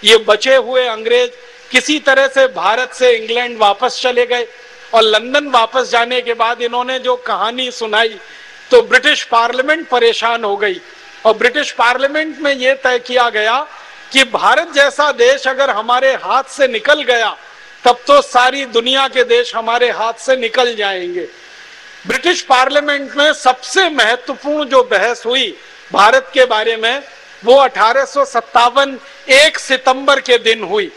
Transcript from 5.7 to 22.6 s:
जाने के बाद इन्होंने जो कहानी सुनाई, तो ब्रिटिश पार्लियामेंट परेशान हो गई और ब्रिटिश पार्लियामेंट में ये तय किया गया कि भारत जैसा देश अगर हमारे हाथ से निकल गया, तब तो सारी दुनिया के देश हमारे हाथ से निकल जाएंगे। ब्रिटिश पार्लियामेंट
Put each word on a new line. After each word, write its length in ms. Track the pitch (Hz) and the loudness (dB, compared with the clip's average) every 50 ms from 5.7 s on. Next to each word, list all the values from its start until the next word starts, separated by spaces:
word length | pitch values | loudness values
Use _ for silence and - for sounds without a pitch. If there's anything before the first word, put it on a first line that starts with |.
| 247 262 247 - | -2 -4 -4 0
जाने 300 | - 233 233 240 254 254 | 0 -2 0 0 -4 -6
के 140 | 247 233 233 | -4 -4 -2
बाद 260 | 220 226 226 240 233 240 | -2 -2 -2 -2 -4 -6
इन्होंने 360 | 233 233 247 247 254 262 262 | -6 -4 -4 -6 -4 -6 -6
जो 160 | 220 247 247 | -4 -4 -4
कहानी 540 | 247 - - 220 180 196 220 240 254 262 247 | -4 -4 -6 -4 -4 -4 -4 -4 -6 -8 -8
सुनाई, 460 | 240 - 226 220 208 214 233 226 214 190 - - - - - - - - - - | -8 -8 -8 -2 0 0 0 0 -4 -10 -20 -20 -20 -20 -20 -20 -20 -20 -4 4
तो 100 | 254 240 220 | 4 4 4
ब्रिटिश 400 | 214 - 254 - 294 294 - - | 4 0 2 2 2 -2 -2 -2
पार्लियामेंट 640 | - - 233 226 240 240 254 262 285 302 330 320 - | 0 0 0 0 0 -2 -4 -2 -2 -2 -4 -2 -2
परेशान 560 | 254 247 240 233 220 - 214 233 233 233 226 | -2 2 2 2 0 0 -2 -2 -2 -2 -2
हो 120 | 208 202 | -4 -4
गई 240 | 202 208 208 180 170 - - - - - - - - - | -2 -2 -4 -4 -6 -10 -20 -20 -20 -20 -20 -20 -2 0
और 100 | 226 214 | 0 0
ब्रिटिश 380 | 202 214 247 247 294 285 - - | 2 0 0 0 0 -6 -6 -2
पार्लियामेंट 680 | - 240 233 247 254 269 277 294 311 311 320 294 247 | 0 0 0 0 0 -2 -2 -2 -2 -4 -6 -8 -6
में 160 | 311 285 277 | -4 -4 -4
ये 200 | 262 254 262 269 | 0 0 -2 -2
तय 220 | 269 - 254 254 240 | 0 0 -2 -2 -2
किया 300 | 240 - 247 247 240 240 | -4 -2 0 0 0 0
गया 260 | 214 214 214 220 233 269 302 302 - - - - - - - - - | 0 -2 -2 0 -2 -2 -4 -6 -14 -20 -20 -20 -20 -20 -20 -4 0
कि 120 | - - | 0 0
भारत 460 | 233 - - 156 196 240 294 339 339 294 | 0 0 0 2 2 2 2 0 -2 0
जैसा 360 | 277 277 277 277 - 294 294 269 | 2 2 2 2 0 -2 -2 2
देश 340 | 233 233 247 269 269 - 269 | 2 2 2 2 2 0 -4
अगर 220 | 262 254 277 269 | -2 0 -2 -2
हमारे 420 | 220 202 220 226 240 247 262 269 262 | -2 -4 -2 0 0 0 2 0 -2
हाथ 300 | 196 - 180 214 254 277 | -2 -4 -2 -2 -2 -2
से 220 | - - - 285 254 | -4 -2 -2 -2 0
निकल 340 | 233 220 208 269 294 302 285 | 0 -4 0 0 0 0 2
गया, 340 | 233 247 233 226 202 170 - - - - - - - - - - | -2 0 0 0 -4 -6 -8 -16 -20 -20 -20 -20 -20 -20 -2 0
तब 160 | 247 247 - - | 0 0 0 2
तो 140 | - 285 - 269 | 4 4 4 4
सारी 420 | - - 254 247 254 262 277 277 | 2 2 2 2 2 0 -2 -8
दुनिया 400 | 247 220 233 233 254 262 269 269 262 | -4 -4 -2 -2 0 0 0 -2 -2
के 160 | - 262 240 | 0 0 0
देश 280 | - 233 240 247 233 - | 2 2 0 0 -2 -4
हमारे 340 | 226 220 226 233 240 233 240 | -6 -4 -2 0 0 0 0
हाथ 240 | 196 165 214 226 233 | 0 -2 -4 -4 -6
से 200 | - - - 262 | -6 -2 -2 -2
निकल 380 | 254 240 226 220 254 254 240 233 | 0 0 -4 0 0 0 0 0
जाएंगे। 500 | 214 208 196 196 185 180 175 175 175 165 - - - - - - - - - - - - - - - - | -4 -4 -4 -4 -6 -8 -8 -8 -8 -10 -10 -14 -20 -20 -20 -20 -20 -20 -20 -20 -20 -20 -20 -20 -20 -8
ब्रिटिश 340 | 175 233 262 - 339 359 - - | -6 -6 -2 0 0 -2 -2 0
पार्लियामेंट 720 | - 269 254 | 2 2 2